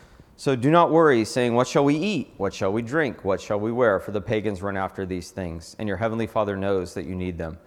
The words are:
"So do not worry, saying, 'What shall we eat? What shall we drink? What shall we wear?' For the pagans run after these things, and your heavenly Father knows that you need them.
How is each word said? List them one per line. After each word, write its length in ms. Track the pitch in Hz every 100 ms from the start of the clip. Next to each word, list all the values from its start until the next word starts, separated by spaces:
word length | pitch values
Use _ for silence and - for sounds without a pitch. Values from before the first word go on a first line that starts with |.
| - - - -
"So 200 | - 131
do 160 | 127
not 200 | 170 165
worry, 320 | 156 160 123 107
saying, 280 | - 123
'What 140 | 117 127
shall 180 | 156 143
we 100 | 151
eat? 380 | 196 185 - -
What 160 | 98
shall 200 | - 98
we 80 | 107
drink? 420 | 117 151 143 95
What 160 | 95 92
shall 200 | - 104
we 120 | 107
wear?' 280 | 117 120 95
For 120 | -
the 100 | 104
pagans 400 | 90 110 104 98
run 160 | 101 98
after 280 | 95 - 95
these 260 | 90 85
things, 440 | - 90 82 82 -
and 100 | 107
your 100 | 92
heavenly 300 | 113 113 110
Father 300 | 113 104 95
knows 360 | 98 98 90 -
that 100 | 80
you 100 | 92
need 220 | 90 85
them. 220 | 82 80